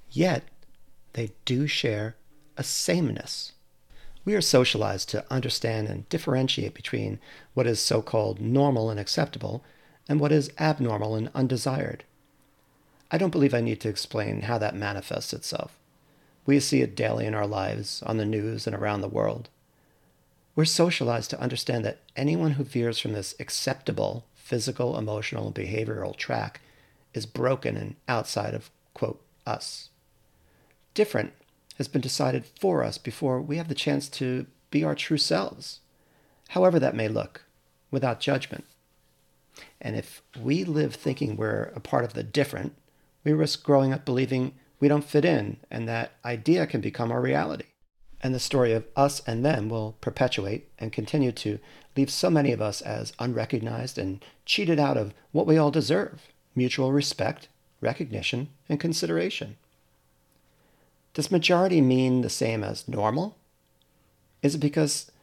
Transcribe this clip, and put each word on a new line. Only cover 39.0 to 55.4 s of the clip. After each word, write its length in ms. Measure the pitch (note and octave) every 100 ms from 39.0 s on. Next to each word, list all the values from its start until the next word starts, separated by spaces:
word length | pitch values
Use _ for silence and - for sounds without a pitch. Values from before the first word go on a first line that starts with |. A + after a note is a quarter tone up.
| _ _ _ _ _ - - -
And 140 | A#2+ A2
if 260 | - - _ -
we 240 | A#2 D#3+
live 300 | F#3 D3+ C#3+
thinking 420 | A2+ - C3 C3+ G#2+
we're 360 | G#2+ G#2+ - -
a 40 |
part 260 | - C3 A#2+
of 80 |
the 80 | A#2+
different, 540 | G#2+ C#3 C3+ - - - _ _ _ _
we 100 | D3
risk 300 | D#3 D#3 -
growing 280 | - C#3 C3+
up 140 | C3 -
believing 480 | B2+ B2+ C3 B2+ - _ -
we 80 | C#3+
don't 160 | D3
fit 220 | C#3+ D3 E3
in, 320 | C#3+ G#2 A2 -
and 160 | A#2 A2+
that 240 | A#2 A#2 _
idea 440 | A#2 A#2+ A2 F3 D#3
can 120 | B2
become 320 | G#2+ - A#2
our 100 | B2
reality. 440 | B2+ C3 E2+ - - _ _ _ - - C3
And 80 |
the 60 | B2+
story 320 | - C#3 A#2+
of 140 | A2+ - -
us 260 | C#3 C#3+ -
and 160 | A2+
them 240 | C3+ C#3 G#2+
will 300 | A2+ G#2+ -
perpetuate 720 | - - B2+ - G2 G#2 - -
and 140 | A2
continue 400 | - G#2+ D3+ C3
to 260 | A2 G#2+ G#2 - - - -
leave 120 | C#3
so 200 | - F#3
many 240 | D#3+ C#3
of 80 | A2+
us 180 | G#2+ G2
as 320 | - A2 A2 -
unrecognized 800 | A#2+ A#2 A2 A#2+ A2+ A#2 B2+ -
and 260 | F#2+ G2 - _ -
cheated 340 | - F#3 D#3
out 160 | C#3 C3
of 180 | G#2 - _
what 120 | D3+